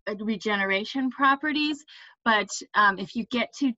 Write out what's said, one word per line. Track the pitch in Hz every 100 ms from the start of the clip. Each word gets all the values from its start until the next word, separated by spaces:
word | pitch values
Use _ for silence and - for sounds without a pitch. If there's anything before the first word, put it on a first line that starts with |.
| -
uh, | 208
regeneration | 214 202 214 202 196 196 220 269 262
properties, | 254 269 277 302 302 302 294 - - - _
but, | 175 185 196 - -
um, | - 202 190
if | 196 240
you | 196
get | 240 226
too | - 277